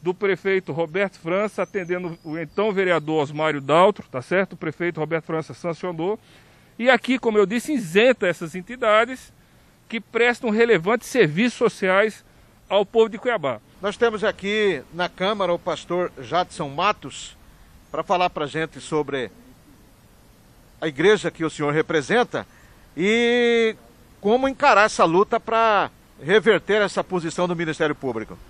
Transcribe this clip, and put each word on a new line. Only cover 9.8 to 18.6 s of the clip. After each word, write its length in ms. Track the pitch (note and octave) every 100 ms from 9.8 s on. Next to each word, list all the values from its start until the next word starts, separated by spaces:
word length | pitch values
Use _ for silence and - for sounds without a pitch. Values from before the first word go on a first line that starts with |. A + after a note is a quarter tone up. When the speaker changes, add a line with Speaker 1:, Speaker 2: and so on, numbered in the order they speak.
| _
Speaker 1:
que 100 | A3+
prestam 520 | - A3+ A#3+ A#3+ B3
relevantes 580 | G#3+ A#3 G#3 E3 A#3 -
serviços 460 | C4 F3+ D3+ A#3+
sociais 680 | - A#3+ - F#3 F#3 A3 - _ _ _ _ _
ao 160 | G3
povo 240 | G3 A3+ A3+
de 80 | G3+
Cuiabá. 460 | B3 A#3 C#3+ A2 _ -
Speaker 2:
Nós 160 | G3 -
temos 260 | A#3 A3
aqui 600 | G#3 E3+ G3 G#3+ G#3 D#3 A#2+
na 160 | D#3+ F3+
Câmara 460 | - F#3 G#3+ F#3
o 40 | F3
pastor 540 | F3+ D3+ - F3 F3 -
Jadson 480 | A#2+ D#3 F3+ - D3+
Matos 680 | C#3 F#3+ G#3 C#3 - - - - - - - _
pra 120 | C#3+
falar 260 | D#3+ F#3 F3+
pra 180 | F3 D3
gente 320 | D3